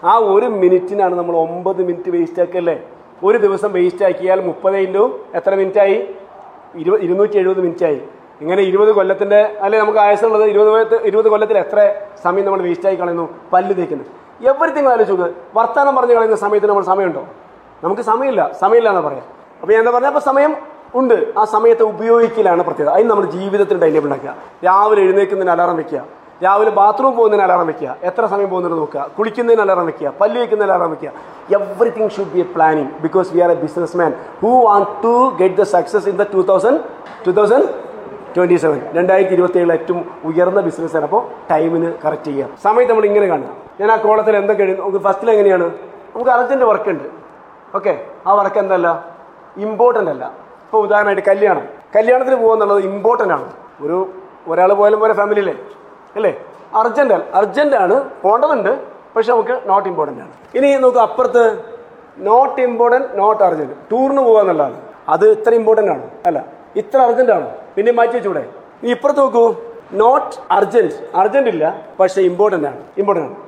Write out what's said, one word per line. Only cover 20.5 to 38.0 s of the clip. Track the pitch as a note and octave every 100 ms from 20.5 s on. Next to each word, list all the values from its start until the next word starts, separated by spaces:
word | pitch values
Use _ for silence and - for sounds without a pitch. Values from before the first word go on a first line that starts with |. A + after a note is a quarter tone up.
| D#4 - - -
ഉണ്ട്, | B3 C4 G#3 D3+ G3
ആ |
സമയത്തെ | G#3+ G#3+ A#3 A3+
ഉപയോഗിക്കലാണ് | A3 F#3+ A3 A#3 A3+ A3+ G3 E3+
പ്രത്യേകത. | E3+ D#3 D3
അതിന് | F3+ A#3
നമ്മുടെ | G#3 F3+
ജീവിതത്തിൽ | F3 G3 G3+ G3+ G3
ടൈം | E3
ടേബിൾ | D3+ D3
ഉണ്ടാക്കുക. | C3+ C3+ - - -
രാവിലെ | F3+ F#3 G#3+ G#3+
എഴുന്നേൽക്കുന്നതിന് | F#3+ F#3+ G3 G3 F#3
അലാറം | E3+ F3 E3+
വെക്കുക, | D#3 C#3+ B2 - - -
രാവിലെ | F3+ G3+ G#3+
ബാത്റൂം | G3+ G3+ G#3 C4 A#3
പോകുന്നതിന് | A3 G#3 F#3
അലാറം | F3+ E3+
വെക്കുക, | D3+ C#3+ B2+
എത്ര | F3+ F3+ A3
സമയം | G3+ G3
പോകുന്നുണ്ട് | F#3 F3 E3
നോക്കുക, | D3+ D3 C#3+ -
കുളിക്കുന്നതിന് | A3+ G#3+ A#3 A3+
അലാറം | G3 F#3 E3+
വെക്കുക, | D#3 D3 C3
പല്ല് | G#3 A#3+
വയ്ക്കുന്നതിന് | A#3+ G#3 G3
അലാറം | F#3 E3+
വെക്കുക. | D#3 D3 - - - - G3+
Everything | G3 - A#3 A3 G#3+
should | G3 F#3+
be | E3+ F3
a | E3
planning | D#3+ D#3 C#3 -
because | D#3+ F#3 F3+
we | E3
are | F3 E3
a |
businessman | D#3 - E3 F3+ E3 C3 - -
who | G#3+ B3+ A3+
want | G3+ G3 -
to | A3+ A#3+ C4 -
get | F#3 F#3
the | G3+
success | F3+ - G#3+ F#3
in | F#3+
the | G3+
two | F#3+ F#3
thousand, | F#3+ G#3 D4+ - - - -
two | - F#3
thousand | G#3 B3 - - - -